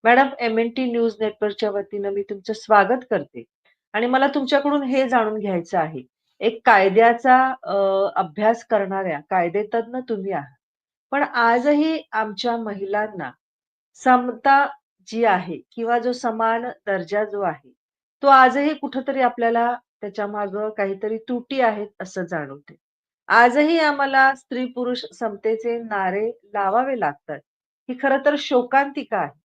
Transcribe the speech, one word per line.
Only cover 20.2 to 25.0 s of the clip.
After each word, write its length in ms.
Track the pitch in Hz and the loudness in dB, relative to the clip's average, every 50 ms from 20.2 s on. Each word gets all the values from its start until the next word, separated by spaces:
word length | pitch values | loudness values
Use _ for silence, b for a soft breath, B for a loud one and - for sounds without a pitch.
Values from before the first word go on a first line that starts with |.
| 208 202 | -8 -6
मागं 420 | 208 208 208 202 190 208 214 214 | -6 -6 -6 -6 -6 -6 -6 -6
काहीतरी 480 | 214 - 202 196 196 190 214 214 220 220 | -4 -4 -4 -4 -4 -6 -6 -6 -6 -6
त्रुटी 440 | 220 - 247 240 247 _ 269 269 | -6 -6 -8 -8 -6 _ -2 0
आहेत 260 | 247 226 214 208 208 208 _ _ | 0 0 0 -2 -8 -12 _ _
असं 260 | 196 185 - 190 185 | -16 -12 -8 -8 -8
जाणवते. 500 | 185 180 160 147 135 135 147 147 - 151 _ _ _ _ _ _ _ _ _ _ - | -6 -6 -8 -8 -8 -12 -18 _ -20 -20 _ _ _ _ _ _ _ _ _ _ 2
आजही 520 | 190 226 240 247 240 285 302 302 339 330 | 4 6 6 6 6 4 2 2 2 2
आम्हाला 560 | 311 302 294 277 277 269 269 269 269 269 269 | 2 2 2 0 -2 0 4 4 4 4 2
स्त्री 300 | 262 _ _ - 247 254 | 0 _ _ -6 -6 -6
पुरुष 400 | 247 254 247 247 247 247 247 | -6 -6 -6 -4 -4 -4 -6